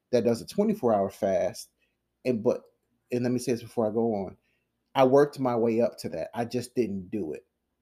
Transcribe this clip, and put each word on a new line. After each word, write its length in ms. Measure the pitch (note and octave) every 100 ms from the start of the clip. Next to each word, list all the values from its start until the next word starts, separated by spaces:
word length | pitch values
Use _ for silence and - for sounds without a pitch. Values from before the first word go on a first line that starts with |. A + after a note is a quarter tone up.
| _
that 100 | A#2+
does 180 | A2+ A2+
a 60 | F2
twenty-four-hour 640 | - G#3+ - B2 G#2 G2
fast. 600 | - G2+ G2+ F#2 - - _ _ _ _ _
And, 200 | B2+ A#2
but, 180 | A#2+ - - _ _ _ -
and 140 | B2
let 80 | B2
me 80 | B2
say 100 | B2
this 120 | A2+
before 260 | A2+ - G#2+
I 20 |
go 240 | G#2+ A#2
on. 220 | G#2 F#2 F#2+ _ _ _ _ _
I 80 | C3+
worked 380 | C3 C3+ D3 C#3
my 160 | C3 A#2+
way 240 | A#2 A2+
up 180 | A#2 -
to 100 | -
that. 200 | D#2+ D#2+
I 120 | A2+
just 320 | A#2 B2 A2+ -
didn't 340 | A2 G2 F2+
do 220 | G#2+ D#2+
it. 120 | D2 - _ _ _